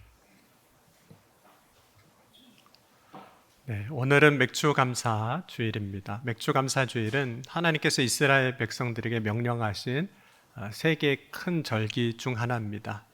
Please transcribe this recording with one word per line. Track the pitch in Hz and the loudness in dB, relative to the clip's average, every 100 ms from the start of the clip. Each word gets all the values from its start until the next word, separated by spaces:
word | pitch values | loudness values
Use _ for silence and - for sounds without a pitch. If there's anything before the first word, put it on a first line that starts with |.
| - _ _ _ _ _ _ _ _ _ _ - _ _ _ _ _ _ _ _ _ _ _ _ 254 202 _ _ _ _ _ - - _ _ _ - | -20 _ _ _ _ _ _ _ _ _ _ -20 _ _ _ _ _ _ _ _ _ _ _ _ -20 _ _ _ _ _ _ -20 -20 _ _ _ -8
네, | 104 104 | -8 -6
오늘은 | 147 127 143 151 143 | -4 4 8 8 8
맥주 | 127 - 151 | 2 2 2
감사 | 143 127 120 120 107 110 147 - | 4 2 0 0 0 -2 -4 -8
주일입니다. | - 113 107 101 98 101 104 123 | -4 -4 -2 -6 -8 -8 -8 -6
맥주 | 113 - | -4 -2
감사 | 139 131 139 127 | 0 0 0 -2
주일은 | 123 110 135 131 117 131 | -2 -2 -2 -4 -6 -8
하나님께서 | 170 170 156 160 139 | -2 0 2 0 2
이스라엘 | 123 - 143 139 127 123 | 2 2 4 6 4 0
백성들에게 | 110 - 123 117 113 117 | -4 -2 -4 -4 -4 -2
명령하신, | 107 110 120 120 110 98 - 131 196 - _ _ _ - | 0 0 0 0 -2 -4 -4 -2 -2 -8 _ _ _ -12
아, | 104 | -12
세 | 107 165 156 | -2 0 2
개의 | 147 139 - | 0 0 -4
큰 | - - 175 | -10 -4 -2
절기 | 143 110 107 127 120 113 | 0 -2 0 0 -2 -2
중 | 135 113 | -4 -4
하나입니다. | 117 120 104 107 113 107 - | -2 -2 -4 -8 -8 -12 -14